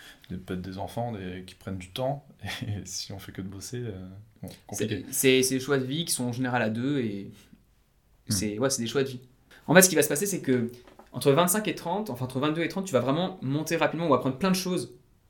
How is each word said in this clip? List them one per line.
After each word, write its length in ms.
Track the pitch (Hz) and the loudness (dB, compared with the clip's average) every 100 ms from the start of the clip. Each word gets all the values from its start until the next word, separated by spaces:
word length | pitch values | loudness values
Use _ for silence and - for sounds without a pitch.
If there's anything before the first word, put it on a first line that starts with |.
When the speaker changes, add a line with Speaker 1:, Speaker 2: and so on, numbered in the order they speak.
| - - - | -20 -20 -12
Speaker 1:
des, 60 | 90 | -10
peut-être 260 | - 92 | -6 -8
des 180 | 92 95 | -6 -8
enfants, 340 | 92 117 120 | -8 -6 -6
des, 320 | 104 92 92 92 | -6 -8 -10 -12
qui 80 | - | -14
prennent 220 | - 95 | -10 -10
du 140 | 92 | -8
temps. 340 | - 127 143 - - | -4 -4 -4 -10 -14
<laughs> 180 | 101 - | -10 -8
Et 200 | 113 98 | -6 -6
si 300 | - - - | -8 -10 -10
on 60 | 98 | -12
fait 120 | - | -12
que 100 | 95 | -10
de 60 | 95 | -10
bosser, 300 | 95 - 123 | -10 -10 -8
euh, 140 | 120 95 92 95 107 _ | -8 -10 -12 -16 -20 _
bon, 60 | - - - | -14 -14 -12
compliqué. 380 | 104 110 113 - | -6 -4 -4 -4
Speaker 2:
C'est, 20 | |
c'est, 300 | - 135 131 | 2 6 6
c'est 100 | 127 131 | 4 2
des 40 | |
choix 160 | 147 139 | 0 0
de 80 | 127 | 0
vie 180 | 151 | -2
qui 80 | 165 | -2
sont 140 | - 123 | -2 -2
en 80 | |
général 280 | 120 127 123 | -2 0 0
à 80 | 110 | 0
deux 300 | 110 131 143 | 0 0 0
et 320 | 113 101 107 - - - _ _ _ _ _ _ - | -2 -4 -10 -16 -20 -20 _ _ _ _ _ _ -4
Speaker 1:
Hmm. 40 | |
Speaker 2:
c'est, 260 | 104 104 104 | -2 -2 0
ouais, 100 | 131 | 0
c'est 120 | 127 | 0
des 80 | 113 | -2
choix 140 | 139 | 0
de 40 | 127 | -2
vie. 140 | - - _ _ - - | -4 -14 _ _ -8 6
En 60 | |
fait, 80 | 170 | 8
ce 60 | 185 | 8
qui 60 | 156 | 6
va 80 | |
se 60 | 143 | 4
passer, 160 | 143 202 | 2 -2
c'est 160 | 175 | -2
que 280 | 135 123 113 - - - - | 2 2 0 -6 -18 -20 -14
entre 180 | - 143 | 2 4
vingt-cinq 380 | 139 180 214 202 | 6 6 2 0
et 60 | 139 | -4
trente, 340 | 170 190 220 | -2 -4 -4
enfin 160 | 120 123 | -6 -4
entre 140 | 131 | -2
vingt-deux 240 | 151 160 | 0 0
et 40 | 160 | -2
trente, 180 | 98 95 | -4 0
tu 60 | |
vas 60 | 123 | 2
vraiment 400 | 123 156 185 - | 2 2 0 -4
monter 360 | 127 143 151 160 | -2 -2 0 2
rapidement 300 | 151 151 170 | 2 2 4
ou 40 | |
apprendre 240 | 127 131 127 | 4 4 0
plein 140 | 185 | 2
de 40 | 185 | 2
choses. 360 | 180 175 117 - _ _ _ | 2 -2 -4 -10 _ _ _